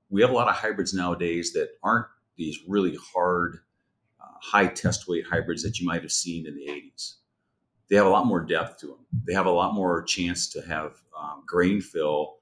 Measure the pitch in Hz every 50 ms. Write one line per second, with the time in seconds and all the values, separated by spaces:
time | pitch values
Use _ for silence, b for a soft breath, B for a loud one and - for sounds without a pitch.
0 | _ _ 98 98 117 127 131 120 117 113 - - - 107 104 98 92 92 95 92
1 | 87 87 85 85 87 85 85 87 82 - - 82 73 - - _ - 104 113 113
2 | 113 - _ _ _ _ _ - 82 78 76 80 82 87 101 104 95 87 76 -
3 | - - - 90 90 90 90 87 87 85 87 - _ _ _ _ _ _ _ _
4 | _ _ _ _ - - - - - - - 104 95 85 - - - 90 - -
5 | - - 87 82 - - 87 82 73 82 85 78 82 82 - - 87 87 85 85
6 | 85 85 - - - 87 85 82 80 76 - - 69 71 73 71 - - _ -
7 | - - - _ _ _ _ _ _ _ _ _ _ _ _ _ _ _ 101 104
8 | 101 95 98 101 90 110 95 85 80 82 82 82 82 - - - - 71 - -
9 | _ _ - 113 - - 87 92 90 92 87 87 90 92 107 107 92 90 87 82
10 | 85 - - 95 87 87 87 - - - - 78 76 82 78 78 80 73 - _
11 | _ _ - 76 76 73 73 71 - - 87 87 87 92 98 104 92 - - 82
12 | 76 76 76 76 76 - - _